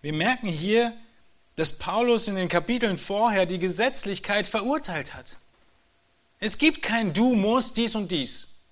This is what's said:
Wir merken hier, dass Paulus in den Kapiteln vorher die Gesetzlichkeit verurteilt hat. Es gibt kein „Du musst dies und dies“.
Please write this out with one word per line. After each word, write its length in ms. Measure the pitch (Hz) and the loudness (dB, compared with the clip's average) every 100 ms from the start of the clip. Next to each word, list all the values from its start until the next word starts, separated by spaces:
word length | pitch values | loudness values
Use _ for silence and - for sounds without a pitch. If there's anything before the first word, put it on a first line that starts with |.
Wir 100 | 147 | -4
merken 360 | 156 190 254 208 | -2 0 0 -2
hier, 480 | 151 185 220 233 226 - _ _ _ _ - | -4 2 2 2 -4 -20 _ _ _ _ -2
dass 220 | 160 - | -2 -2
Paulus 500 | - 196 240 233 214 | -4 0 2 2 0
in 80 | 190 | 0
den 120 | 175 | 0
Kapiteln 500 | 170 170 247 220 175 | 0 0 0 0 -2
vorher 480 | - 202 233 202 180 | -2 2 2 4 0
die 120 | 180 | 0
Gesetzlichkeit 880 | 185 170 254 - 202 196 - 202 202 | -2 0 0 0 -4 -6 -2 -2 0
verurteilt 680 | 220 214 302 - 165 127 | -2 -2 -2 -4 -6 -8
hat. 220 | 131 - - _ _ _ _ _ _ _ _ _ _ | -12 -16 -20 _ _ _ _ _ _ _ _ _ _
Es 200 | 208 - | -2 4
gibt 240 | 311 302 | 4 4
kein 300 | - 226 208 | -2 0 2
„Du 220 | 151 247 | 4 4
musst 420 | 233 202 247 254 - | 4 4 2 2 0
dies 180 | 233 | 0
und 160 | 220 185 | 0 -2
dies“. 460 | 170 123 - - - _ | -2 -2 -4 -6 -16 _